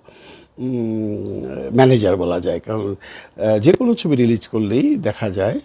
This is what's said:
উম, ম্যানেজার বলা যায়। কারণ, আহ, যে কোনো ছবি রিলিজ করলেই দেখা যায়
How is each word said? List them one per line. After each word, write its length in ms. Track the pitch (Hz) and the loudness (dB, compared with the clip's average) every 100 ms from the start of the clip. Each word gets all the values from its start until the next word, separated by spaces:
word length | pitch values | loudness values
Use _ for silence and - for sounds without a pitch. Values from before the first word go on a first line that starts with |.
| _ - - - - - | _ -20 -20 -20 -20 -10
উম, 880 | 127 123 113 110 107 101 101 101 131 - - | -6 -4 -4 -4 -4 -6 -8 -8 -10 -10 -2
ম্যানেজার 420 | 120 131 123 98 95 | 4 6 6 4 2
বলা 240 | 87 87 | 0 -2
যায়। 200 | 87 85 | -2 -4
কারণ, 340 | - 110 101 95 - - - - | -4 -6 -6 -8 -14 -20 -16 -4
আহ, 220 | 107 107 | 0 4
যে 140 | 123 | 4
কোনো 220 | 196 240 | 4 2
ছবি 220 | 233 170 131 | 0 0 2
রিলিজ 320 | 117 113 - | 2 0 -2
করলেই 480 | 113 104 117 294 277 | -4 -2 0 0 0
দেখা 340 | 135 - 107 | -4 -4 -4
যায় 300 | 95 98 254 | -2 -2 -4